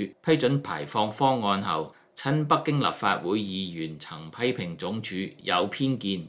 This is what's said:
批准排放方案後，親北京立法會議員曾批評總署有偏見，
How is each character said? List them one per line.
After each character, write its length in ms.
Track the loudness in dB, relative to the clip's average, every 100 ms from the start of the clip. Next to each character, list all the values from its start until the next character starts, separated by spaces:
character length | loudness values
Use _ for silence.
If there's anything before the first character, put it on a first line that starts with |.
| -6 -2 2
批 120 | 4
准 240 | 4 2
排 240 | 0 -6 -4
放 240 | 0 0
方 320 | 2 2 2
案 200 | 2 0
後， 320 | 0 -2 -4 -10 _ -6
親 300 | 0 2 4
北 160 | 2
京 160 | 2 2
立 60 | 2
法 260 | 2 2 2
會 220 | 2 0
議 340 | 0 -4 -4
員 240 | -6 -8 -6
曾 300 | -10 -10 -12
批 240 | -4 -2
評 240 | -2 -4 -6
總 260 | -4 -4
署 120 | -2 -4 -6 -6
有 240 | 0 2 2
偏 300 | 0 0 0
見， 300 | -2 -4